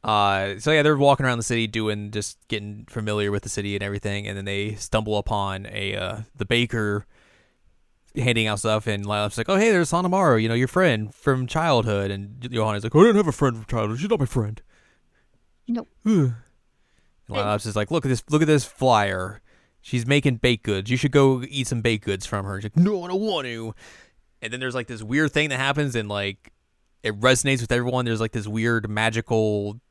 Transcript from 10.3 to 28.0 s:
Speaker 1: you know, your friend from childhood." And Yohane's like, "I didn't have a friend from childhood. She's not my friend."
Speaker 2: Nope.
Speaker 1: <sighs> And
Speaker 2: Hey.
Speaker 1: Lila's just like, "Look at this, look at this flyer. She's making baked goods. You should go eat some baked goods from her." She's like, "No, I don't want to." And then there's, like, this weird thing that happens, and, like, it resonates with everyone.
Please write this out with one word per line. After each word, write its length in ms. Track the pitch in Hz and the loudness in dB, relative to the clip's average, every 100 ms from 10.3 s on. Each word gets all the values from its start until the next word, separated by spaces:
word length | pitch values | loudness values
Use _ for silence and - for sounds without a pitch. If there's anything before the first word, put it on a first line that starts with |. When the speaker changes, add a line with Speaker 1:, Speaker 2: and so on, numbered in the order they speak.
| 113 | 4
Speaker 1:
you 40 | 113 | 2
know, 40 | |
your 140 | 117 127 | 0 0
friend 480 | 180 180 113 101 - | 2 2 2 -4 -2
from 320 | - 131 123 | 0 0 0
childhood." 640 | 160 165 123 110 101 98 | -2 2 2 2 0 -2
And 280 | 98 101 120 | -4 -10 -12
Yohane's 420 | 123 120 107 104 | -6 -2 -2 -2
like, 120 | 110 151 | 2 6
"I 40 | |
didn't 160 | 226 208 | 8 6
have 120 | 175 | 2
a 40 | |
friend 240 | - 139 113 | 2 0 0
from 100 | 107 | -4
childhood. 340 | 117 107 117 | -2 -2 -2
She's 100 | 196 | -2
not 100 | 214 | 0
my 60 | 135 | 0
friend." 340 | 135 107 107 - _ _ _ _ _ _ _ _ _ - | 0 -2 -6 -16 _ _ _ _ _ _ _ _ _ -6
Speaker 2:
Nope. 200 | 233 - _ | -6 -6 _
Speaker 1:
<sighs> 80 | 214 | 2
And 280 | 202 131 117 - _ _ _ _ _ _ _ - | 4 4 0 -14 _ _ _ _ _ _ _ -6
Speaker 2:
Hey. 60 | 101 | -2
Speaker 1:
Lila's 220 | 104 104 | 0 0
just 120 | 110 104 | -2 -2
like, 140 | 104 | 0
"Look 160 | 160 131 | 0 0
at 40 | |
this, 140 | 123 - | -2 2
look 120 | 151 | 2
at 40 | 156 | 4
this 180 | 151 - | 4 2
flyer. 760 | - 131 110 101 92 92 107 _ _ _ _ | -2 4 4 4 -2 -6 -10 _ _ _ _
She's 240 | - 123 117 | -6 -4 2
making 280 | 143 139 117 | 2 2 2
baked 260 | 123 117 | 0 0
goods. 260 | - 95 104 | 0 -2 -2
You 60 | 127 | -2
should 140 | 143 | 4
go 320 | 147 139 131 127 | 6 6 4 -4
eat 180 | 143 123 | -8 -4
some 140 | 120 | -2
baked 240 | 113 110 107 | 0 -2 -2
goods 220 | 98 - | -6 -4
from 180 | 101 98 | -6 -6
her." 120 | 98 | -8
She's 40 | 107 | -2
like, 120 | 151 | 2
"No, 260 | 185 196 | 2 2
I 40 | 175 | -4
don't 140 | 190 | -4
want 260 | 214 170 131 | -2 -4 -4
to." 260 | 117 113 - - - _ _ _ _ | -6 -8 -12 -20 -20 _ _ _ _
And 100 | 113 | -10
then 60 | 123 | -8
there's, 160 | 131 123 | -6 -6
like, 100 | 117 | -8
this 140 | 113 | -12
weird 300 | 107 139 151 | -4 0 0
thing 180 | 147 151 | 0 -2
that 80 | 131 | -2
happens, 380 | 135 139 147 120 | -2 0 -2 -2
and, 120 | 104 | -4
like, 440 | 101 101 98 _ _ _ _ _ _ | -4 -4 -6 _ _ _ _ _ _
it 180 | 107 104 | -6 2
resonates 420 | 123 131 139 131 | 4 4 2 0
with 100 | 117 | 0
everyone. 340 | 123 123 127 | 0 0 -2